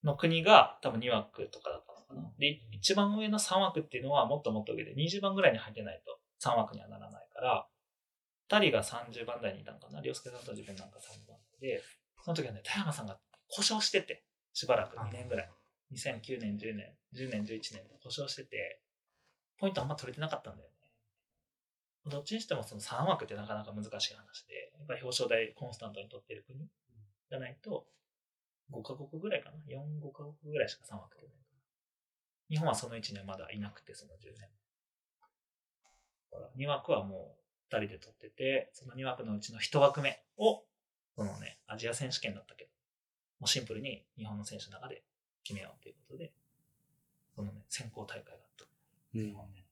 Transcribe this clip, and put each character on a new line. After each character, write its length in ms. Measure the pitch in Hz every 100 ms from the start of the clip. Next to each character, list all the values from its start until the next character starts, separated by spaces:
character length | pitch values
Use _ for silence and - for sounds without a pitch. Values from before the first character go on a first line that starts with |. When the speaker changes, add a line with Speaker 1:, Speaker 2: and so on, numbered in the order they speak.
| 151
Speaker 1:
の 100 | 143
国 280 | 170 165
が 360 | 170 202 - -
多 100 | 135
分 80 | 113
二 80 | 123
枠 380 | 110 - - 101
と 100 | -
か 120 | -
だ 60 | -
っ 60 | -
た 80 |
の 80 | -
か 120 | -
な。 180 | - 160 -
で、 240 | 143 147 -
一 220 | - -
番 240 | 202 202 214
上 100 | 214
の 120 | 208
三 200 | - 190
枠 200 | 185 156
っ 20 |
て 140 | - 123
い 40 |
う 20 | 131
の 60 |
は 140 | 143 127
も 120 | 147
っ 40 |
と 100 | 123
も 100 | 107
っ 20 |
と 100 | 107
上 120 | 110 -
で、 80 | 135
二 140 | 165
十 100 | 196
番 160 | 196 196
ぐ 60 |
ら 80 | 165
い 20 |
に 60 | 113
入 140 | -
っ 40 | 107
て 80 |
な 80 | 98
い 100 | 80 -
と 140 | - _ _
三 160 | - 120
枠 200 | 104 -
に 60 |
は 60 | 104
な 120 | 104
ら 100 | 101
な 100 | -
い 60 | -
か 80 | -
ら、 260 | - - - _ _ _ _ _ _ _ _
二 120 | 208 180
人 20 |
が 120 | 113
三 280 | 95 120 120
十 140 | 120 117
番 160 | 120
台 140 | 110 -
に 60 |
い 20 | -
た 80 |
の 60 | -
か 100 | -
な。 100 | 131
凌 120 | 131
介 160 | 127 127
さ 80 | 123
ん 20 | 113
と 60 |
自 120 | 104
分 120 | 98 95
な 100 | 95
ん 60 |
か 80 | -
三 160 | - 104 104
番 100 | 107 _ _
で、 220 | 135 101 - - _ _
そ 80 | -
の 40 | 160
時 100 | 131
は 60 |
ね、 80 | 101
田 160 | - 208
山 140 | 170
さ 100 | 147
ん 40 | 107
が 120 | 95 _ _ _
故 140 | -
障 200 | 208 214
し 60 | -
て 100 | 196
て、 220 | - - _ _ _
し 120 | - -
ば 80 | 113
ら 120 | 92
く 80 | - 107
二 60 |
年 160 | 123 -
ぐ 80 | 110
ら 80 |
い。 60 | -
Speaker 2:
あ。 40 | - _ _ _
Speaker 1:
二 60 | 131
千 240 | 139 110
九 160 | - 127
年、 200 | 107 104
十 160 | 113
年、 220 | 104 92 - _
十 160 | 127 131
年、 140 | 110
十 120 | 104 110
一 160 | -
年 120 | 98 98
と 80 | -
故 80 | -
障 200 | - 135
し 40 | -
て 80 |
て、 380 | - 110 85 - _ _ _ _ _ _ _ _
ポ 100 | 196
イ 40 |
ン 20 |
ト 80 | 185
あ 40 | 131
ん 20 |
ま 80 | 143
取 160 | 123
れ 20 |
て 80 | 135
な 80 | 156
か 80 | 143
っ 40 |
た 80 | 104
ん 60 | 92
だ 60 |
よ 60 | -
ね。 60 | _ _ _ _ _ _ _ _ _ _ _ _ _ 147
ど 120 | 143
っ 40 |
ち 120 | 143 226
に 60 |
し 40 | -
て 80 |
も 80 | 135
そ 140 | 104 104
の 60 |
三 240 | - 120 170
枠 180 | - -
っ 20 |
て 80 | 104
な 120 | 107
か 80 | 107
な 80 |
か 80 | 104
難 100 | 104 104 104
し 120 | -
い 20 |
話 320 | - - - -
で、 260 | - - -
や 60 |
っ 40 | -
ぱ 60 | 123
り 60 |
表 220 | 127 123
彰 60 | 123
台 240 | 113 110 -
コ 120 | 123
ン 60 |
ス 60 | 113
タ 100 | 110
ン 40 |
ト 80 | 101
に 80 | 101
取 120 | 127
っ 40 | _
て 80 |
る 100 | 120 -
国 200 | 131 156 _ _ 110 104 _ _
じ 60 | 135
ゃ 40 |
な 80 | 127
い 100 | -
と、 240 | 220 - - _ _ _ _ _ _ _ _
五 120 | 127
カ 120 | 110 135
国 260 | 139 160
ぐ 80 | 202
ら 80 | 185
い 60 |
か 80 | -
な。 60 | 156 139
四、 320 | 131 147 151
五 120 | 147
カ 120 | 135
国 100 | 147 151 151
ぐ 60 | 147
ら 80 | -
い 40 |
し 60 | -
か 100 | -
三 140 | -
枠 180 | - -
っ 20 |
て 60 | -
な 60 |
い。 40 | _ _ _ _ _ _ _ _ _ _ _ _
日 80 | 156
本 100 | 160
は 80 | -
そ 140 | 117
の 60 | 113
位 40 |
置 140 | 107
に 60 | 101
は 60 | 98
ま 120 | 95
だ 120 | -
い 80 | 107
な 100 | 101
く 120 | -
て、 120 | -
そ 120 | - -
の 100 | -
十 100 | -
年。 100 | 110 104 _ _ _ _ _ _ _ _ _ _ _ _ _ _ _ _ _ _
だ 60 | -
か 40 | -
ら 40 | 127
二 100 | 143
枠 260 | 139 -
は 120 | 147
も 340 | 202 95 - -
う 380 | _ _ _ 110
二 100 | 104
人 40 |
で 60 | 98
取 120 | -
っ 60 | _
て 120 | 123
て、 420 | - 131 135 107
そ 140 | - 131
の 80 | 131
二 80 |
枠 200 | 131 123
の 120 | 110 104
う 40 |
ち 100 | -
の 100 | 113
一 200 | - 147
枠 220 | 139 -
目 220 | 139 - _ -
を、 260 | 220 - _ _ _ _ _ -
そ 80 |
の 160 | 104 101
ね、 200 | 104 - -
ア 100 | 110
ジ 100 | 113
ア 60 |
選 160 | 117 131
手 100 | -
権 140 | 107
だ 80 | 98
っ 40 | -
た 100 | -
け 100 | -
ど、 60 | _ _ _ _ _ _ _
も 60 | 117
う 20 |
シ 120 | 135
ン 60 | 113
プ 80 |
ル 80 | 110
に 220 | 135 101 _ -
日 80 | 107
本 120 | 104
の 60 |
選 160 | 104 104
手 60 | -
の 80 |
中 140 | 101 135
で 140 | - _ _ _ _
決 120 | - 98
め 60 |
よ 120 | 92 -
う 20 |
と 80 | -
い 20 |
う 40 | - _
こ 60 |
と 40 | -
で、 160 | - _ _ _ _ _ _ _ _ _ _ -
そ 60 |
の 100 | 101
ね、 120 | 104 -
選 200 | - 110
考 140 | -
大 160 | 104 -
会 40 | -
が 60 |
あ 20 | -
っ 40 | _ -
た。 80 | - _ _ _ _ 110
Speaker 3:
う 60 |
ん。 40 | 104
Speaker 1:
日 80 |
本 180 | 101 101
ね。 120 | 92 -